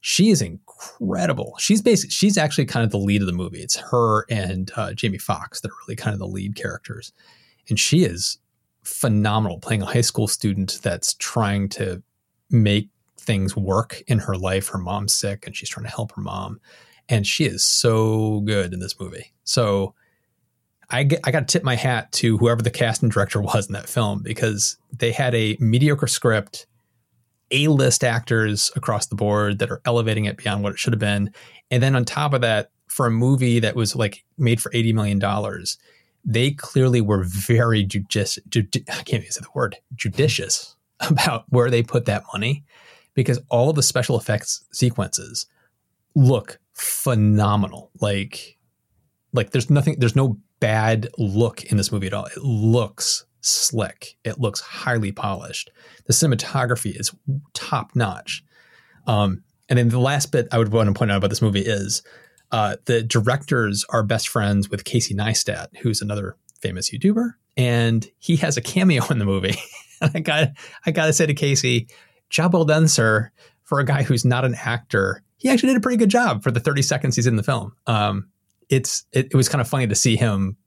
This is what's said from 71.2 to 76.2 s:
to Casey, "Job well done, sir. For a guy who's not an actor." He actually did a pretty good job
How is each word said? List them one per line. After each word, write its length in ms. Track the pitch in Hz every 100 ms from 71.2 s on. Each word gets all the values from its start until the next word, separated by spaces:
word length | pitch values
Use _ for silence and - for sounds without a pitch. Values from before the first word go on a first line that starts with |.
| 160
to 80 |
Casey, 540 | 143 143 139 127 120 113 - _ _ _
"Job 240 | - 170
well 120 | 175 156
done, 240 | 151 160
sir. 420 | - 110 107 113 _ _ _
For 160 | _ 143
a 60 | 139
guy 180 | 143
who's 220 | 131 123 123
not 180 | 123
an 120 | 131 117
actor." 680 | - 117 - 101 98 - _ _
He 100 | 254
actually 220 | 262 254
did 80 | 254
a 40 |
pretty 160 | 208 240
good 120 | 214
job 340 | 220